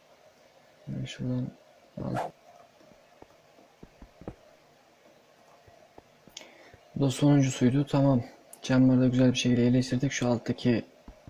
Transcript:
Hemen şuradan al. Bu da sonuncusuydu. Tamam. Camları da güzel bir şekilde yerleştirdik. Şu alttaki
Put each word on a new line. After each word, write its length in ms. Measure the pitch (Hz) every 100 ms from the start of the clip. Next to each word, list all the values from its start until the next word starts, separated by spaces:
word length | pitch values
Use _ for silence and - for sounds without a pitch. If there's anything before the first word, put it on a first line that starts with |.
| _ _ _ _ _ _ _ _ -
Hemen 200 | 135 127
şuradan 420 | - 127 127 131 - _ _ _ -
al. 120 | - - - _ - - - _ - _ _ _ - _ _ _ _ _ - - - _ - - _ _ _ _ _ _ _ _ _ _ _ - - - - - _ _ - - - - - - _ -
Bu 100 | 139
da 60 |
sonuncusuydu. 760 | - 147 143 131 - 127 139 143
Tamam. 360 | 143 139 131 - - - -
Camları 400 | - 131 131 127
da 60 | 127
güzel 240 | 123 127
bir 60 | 127
şekilde 240 | 127 120
yerleştirdik. 500 | 120 127 127 127 139
Şu 160 | - 123
alttaki 580 | 113 - 120 123 113 - _ - -